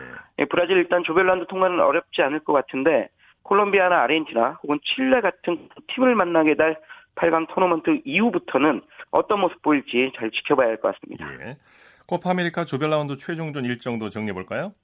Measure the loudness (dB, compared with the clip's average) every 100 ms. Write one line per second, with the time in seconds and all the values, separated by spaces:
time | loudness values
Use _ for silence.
0 | -16 -18 -16 -6 -2 0 2 2 2 0
1 | 0 2 2 2 -2 -2 0 2 2 2
2 | -2 -2 -2 -2 0 -2 0 -2 2 2
3 | 0 _ _ _ 0 2 4 2 4 4
4 | 2 0 0 0 0 -2 -4 -4 -2 -2
5 | 2 2 2 -4 -4 -6 -6 -20 -10 0
6 | 2 4 2 4 4 4 2 0 -10 -20
7 | _ -2 2 2 0 0 2 2 0 0
8 | 0 0 0 0 -2 0 2 0 -6 -20
9 | -4 -2 0 0 0 -2 0 0 0 0
10 | -2 -2 -6 -6 -2 2 2 2 -2 -4
11 | -10 -14 -14 -14 -14 -16 _ _ -20 -20
12 | -8 -6 -2 0 0 -2 -4 -2 0 0
13 | -2 -6 -8 -8 -6 -6 -4 -4 -4 -6
14 | -6 -6 -6 -6 -6 -6 -6 -10